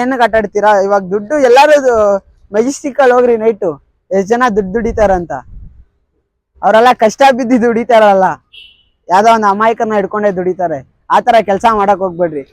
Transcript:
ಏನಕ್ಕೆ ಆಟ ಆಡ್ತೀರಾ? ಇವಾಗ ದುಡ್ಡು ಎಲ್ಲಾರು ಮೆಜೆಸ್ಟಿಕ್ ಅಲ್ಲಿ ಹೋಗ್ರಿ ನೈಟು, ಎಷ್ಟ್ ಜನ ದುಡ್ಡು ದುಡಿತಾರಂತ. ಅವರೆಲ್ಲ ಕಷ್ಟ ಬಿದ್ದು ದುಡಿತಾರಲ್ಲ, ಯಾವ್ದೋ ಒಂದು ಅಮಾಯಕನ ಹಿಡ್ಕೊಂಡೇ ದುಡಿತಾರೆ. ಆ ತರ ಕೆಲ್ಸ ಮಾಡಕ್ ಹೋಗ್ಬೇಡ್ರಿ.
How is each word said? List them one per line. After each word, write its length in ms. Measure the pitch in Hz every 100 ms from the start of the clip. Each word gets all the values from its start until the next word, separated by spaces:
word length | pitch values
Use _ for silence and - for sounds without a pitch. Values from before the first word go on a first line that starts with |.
ಏನಕ್ಕೆ 220 | 247 262
ಆಟ 100 | 226
ಆಡ್ತೀರಾ? 460 | 220 202 208 208 208
ಇವಾಗ 220 | 196 202 185
ದುಡ್ಡು 260 | 202 208 302
ಎಲ್ಲಾರು 380 | 254 247 302 294 262 226 208 196 _ _ -
ಮೆಜೆಸ್ಟಿಕ್ 460 | 202 240 285 294 247
ಅಲ್ಲಿ 140 | 269
ಹೋಗ್ರಿ 220 | 247 247 233
ನೈಟು, 340 | 220 214 185 143 _ _ -
ಎಷ್ಟ್ 180 | 190 190
ಜನ 140 | 240 247 208
ದುಡ್ಡು 180 | 190
ದುಡಿತಾರಂತ. 580 | 208 233 220 208 185 165 139 - - - - - _ _ _ _ _ _ -
ಅವರೆಲ್ಲ 260 | 185 214 247
ಕಷ್ಟ 300 | 247 220 - 269 247
ಬಿದ್ದು 240 | 247 254
ದುಡಿತಾರಲ್ಲ, 640 | 240 226 220 226 214 196 185 147 _ - - _ _ _ -
ಯಾವ್ದೋ 220 | 180 220
ಒಂದು 120 | 226 214
ಅಮಾಯಕನ 460 | 196 226 233 226
ಹಿಡ್ಕೊಂಡೇ 360 | 214 190 214 208
ದುಡಿತಾರೆ. 480 | 185 180 185 175 143 131 _ -
ಆ 100 | 160
ತರ 140 | 214 233
ಕೆಲ್ಸ 220 | 202 196 240
ಮಾಡಕ್ 260 | 214 196 196
ಹೋಗ್ಬೇಡ್ರಿ. 440 | 190 170 175 151 135